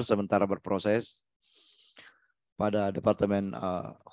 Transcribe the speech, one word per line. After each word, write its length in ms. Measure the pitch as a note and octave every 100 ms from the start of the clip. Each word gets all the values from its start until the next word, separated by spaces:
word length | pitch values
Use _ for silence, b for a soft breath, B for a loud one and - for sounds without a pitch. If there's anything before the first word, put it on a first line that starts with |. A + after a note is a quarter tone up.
| A#2
sementara 400 | G#2 G2 G2+ G2
berproses 800 | F#2+ - G2 G#2 A2 A2 - _ _ b b b b b b b b b b _
pada 400 | - G#2 G#2 G2
Departemen, 560 | G2 A2+ G#2 G2+ G2+ G2
eh, 380 | - F#2 F2+ - - -